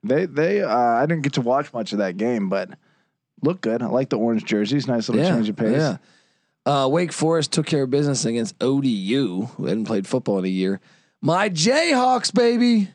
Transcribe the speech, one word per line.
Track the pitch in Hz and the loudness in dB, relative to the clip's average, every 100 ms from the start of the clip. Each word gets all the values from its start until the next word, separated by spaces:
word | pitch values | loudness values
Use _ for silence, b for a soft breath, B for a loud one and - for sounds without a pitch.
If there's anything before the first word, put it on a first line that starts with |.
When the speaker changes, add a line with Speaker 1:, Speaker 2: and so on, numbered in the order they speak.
Speaker 1:
They, | 208 147 180 | 0 0 0
they, | 139 165 202 | 0 0 0
uh, | 180 | 0
I | 113 120 117 147 | 2 2 2 0
didn't | 165 | 0
get | 147 | -2
to | 139 | -2
watch | 120 131 143 | 0 0 -2
much | 120 107 | -8 -6
of | 104 | -2
that | 98 90 | -2 -2
game, | 113 120 98 | -2 -2 -2
but | 98 92 - _ _ _ _ _ _ | -4 -6 -12 _ _ _ _ _ _
looked | 139 180 | -4 -2
good. | 180 120 | -2 -2
I | 123 | 0
like | 120 135 | -2 0
the | 127 | 0
orange | 117 113 - | 0 0 0
jerseys. | 107 104 143 120 | 0 0 0 0
Nice | 120 110 | -2 0
little | 117 | 0
Speaker 2:
Yeah, | 170 | 2
Speaker 1:
change | 120 107 | 0 0
of | 104 | -2
pace. | 110 131 | 0 2
Speaker 2:
yeah. | 156 92 b b b b b b - | 0 -2 b b b b b b -2
Uh, | 139 131 | 0 2
Wake | 156 180 | 0 -2
Forest | - 156 165 143 | -2 0 0 0
took | - 151 | -2 0
care | 151 | 0
of | 135 | 2
business | 139 147 131 113 | 0 0 0 -2
against | 117 110 - | -2 -4 -2
O | 120 139 | 0 2
D | 135 | 0
U, | 107 95 131 127 90 117 - | 0 0 0 0 -2 -6 -6
who | - | -4
hadn't | 101 107 | -2 -2
played | 110 95 | -4 -2
football | 127 113 98 | -4 0 -2
in | 92 | 0
a | |
year. | 92 92 98 b b b b | 0 -2 -2 b b b b
My | - 170 208 | 0 2 0
Jayhawks, | 170 170 277 339 269 254 254 - | 0 2 2 2 2 4 2 0
baby. | 196 233 240 240 233 196 | 2 4 4 4 4 2